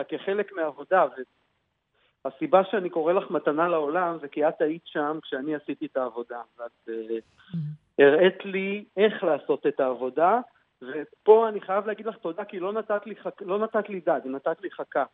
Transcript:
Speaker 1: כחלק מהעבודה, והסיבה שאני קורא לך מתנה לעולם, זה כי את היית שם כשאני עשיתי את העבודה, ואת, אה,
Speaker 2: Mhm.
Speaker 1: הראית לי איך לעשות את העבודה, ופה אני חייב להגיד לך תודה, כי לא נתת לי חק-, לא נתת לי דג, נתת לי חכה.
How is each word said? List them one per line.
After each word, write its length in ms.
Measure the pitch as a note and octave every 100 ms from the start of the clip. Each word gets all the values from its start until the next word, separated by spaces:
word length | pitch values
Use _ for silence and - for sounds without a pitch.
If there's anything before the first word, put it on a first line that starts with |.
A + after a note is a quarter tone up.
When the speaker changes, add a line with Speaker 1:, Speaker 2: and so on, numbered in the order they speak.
| C#3
Speaker 1:
כחלק 440 | D#3 - G3+ G3+ F#3+
מהעבודה, 500 | D#3 C3+ C#3+ F#3 D3+ C3 B2+ _ _ _ _ _ _ _ _ _ C3+
והסיבה 360 | - D#3+ F#3 F#3+
שאני 180 | A3 F3+
קורא 240 | E3+ D#3+
לך 180 | F#3 -
מתנה 360 | D#3 D#3 D3+ F3
לעולם, 500 | E3 C#3+ E3+ F3 E3
זה 60 | C#3+
כי 200 | - D3+
את 140 | E3+
היית 200 | D3+ E3 -
שם 340 | E3+ D3 D#3
כשאני 340 | - C3+ C#3+ D3
עשיתי 300 | - C#3+ D3+
את 120 | C3+
העבודה, 440 | B2+ A#2 A#2+ A#2+ A#2 _
ואת, 120 | A#2+ - -
אה, 280 | A2+ A2 A2+ - _ -
Speaker 2:
Mhm. 40 | E3+ D3+ D3+ _ -
Speaker 1:
הראית 460 | C#3+ D3+ F#3 F#3 G3+
לי 380 | F#3+ G3 G3+ G#3 -
איך 260 | G#3+ G#3
לעשות 440 | F3+ C#3+ - C#3+ D3
את 120 | -
העבודה, 600 | C3+ A#2+ B2+ B2+ E3+ A#3 B3 _ _ _
ופה 680 | B2+ D3+ C#3+ _ - A3 A3+
אני 120 | G#3
חייב 260 | - G3 G#3
להגיד 180 | G#3 G#3+
לך 100 | G3+
תודה, 280 | E3 E3 G#3
כי 140 | G3
לא 140 | F3+
נתת 280 | A3 G#3+ G#3 G#3+
לי 80 | G3+
חק-, 260 | F#3 -
לא 180 | G3 G3+
נתת 300 | A3 A3 G#3
לי 100 | G3 E3+
דג, 140 | C#3+ C3
נתת 360 | C3+ - E3
לי 80 | F3
חכה. 320 | - C#3+ D3 C3